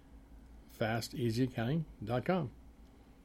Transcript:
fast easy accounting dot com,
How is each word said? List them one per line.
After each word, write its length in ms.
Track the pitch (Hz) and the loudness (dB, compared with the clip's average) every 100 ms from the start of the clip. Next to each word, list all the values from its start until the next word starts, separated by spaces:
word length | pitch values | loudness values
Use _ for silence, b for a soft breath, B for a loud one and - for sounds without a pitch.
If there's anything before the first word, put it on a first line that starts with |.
| - - - - - - - | -18 -20 -18 -20 -18 -18 -18
fast 420 | - 110 113 - | -2 2 2 0
easy 300 | - 117 110 | 0 2 4
accounting 400 | 127 123 117 160 156 - | 2 2 2 2 0 -6
dot 200 | 104 123 | 0 0
com, 260 | - 185 123 - - - - - - - | 4 2 2 -6 -18 -20 -20 -20 -20 -20